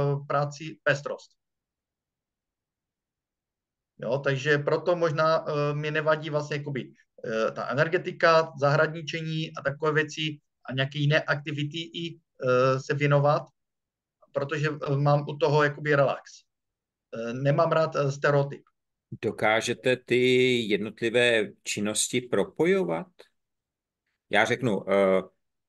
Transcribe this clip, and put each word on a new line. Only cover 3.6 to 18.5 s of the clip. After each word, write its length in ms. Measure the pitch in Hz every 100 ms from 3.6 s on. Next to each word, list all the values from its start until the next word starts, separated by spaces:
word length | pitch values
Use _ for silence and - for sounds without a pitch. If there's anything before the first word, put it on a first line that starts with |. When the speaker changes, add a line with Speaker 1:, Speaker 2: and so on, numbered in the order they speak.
| _ _ _ -
Speaker 1:
Jo, 200 | 104 139
takže 400 | 143 135 143 147
proto 380 | 147 156 180 175
možná, 480 | 170 156 160 160 -
eh, 260 | 147 147
mi 160 | 147 151
nevadí 400 | 156 151 151 156
vlastně 260 | 151 147 147
jakoby, 360 | 147 131 - - _ _
eh, 260 | - 110 110
ta 180 | - 101
energetika, 840 | 123 160 175 165 - 170 160 160 139
zahradničení 920 | 143 156 156 165 151 165 160 160 160 156
a 40 |
takové 300 | 139 147 156
věci 460 | 151 156 156 156 151 _ _ -
a 40 |
nějaké 260 | 131 135 151
jiné 240 | 143 151
aktivity 560 | - 147 151 143 147 165
i, 400 | 165 170 170 -
eh, 600 | _ - 127 127 131 131
se 140 | 135
věnovat, 480 | 143 143 143 147 160 - _ _ _ _ _ _ _ _
protože, 360 | 139 143 156 151
eh, 280 | 147 151 139
mám 280 | 143 147 147
u 80 | 147
toho 260 | 160 151
jakoby 340 | 147 147 151 143
relax. 260 | 131 90 - - _ _ _ _ _ _ _
Eh, 180 | 113 117
nemám 400 | 127 139 156 160
rád, 240 | 160 156 147
eh, 160 | 143
stereotyp. 500 | 139 151 143 139